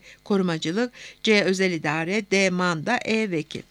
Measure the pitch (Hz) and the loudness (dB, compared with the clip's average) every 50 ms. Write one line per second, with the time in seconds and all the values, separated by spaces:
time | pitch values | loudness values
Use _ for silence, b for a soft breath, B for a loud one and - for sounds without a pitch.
0 | B B B B B - 208 190 185 180 165 160 160 156 170 214 247 240 B B | B B B B B -2 0 2 2 2 0 -2 -2 -4 -2 -2 -2 -4 B B
1 | B B B B B 220 214 208 180 175 190 185 190 185 175 156 147 156 147 160 | B B B B B 2 4 4 4 2 2 2 2 0 0 -2 -2 -2 -2 -2
2 | 165 170 190 220 202 - 196 196 196 190 180 180 180 180 170 160 151 196 240 240 | -2 -2 -2 -4 -2 0 2 2 2 2 2 2 0 0 0 -2 -2 -2 -2 -2
3 | - - 220 220 220 202 175 156 151 - - 117 - _ | -2 0 0 0 0 0 -2 -4 -4 -6 -8 -14 -14 _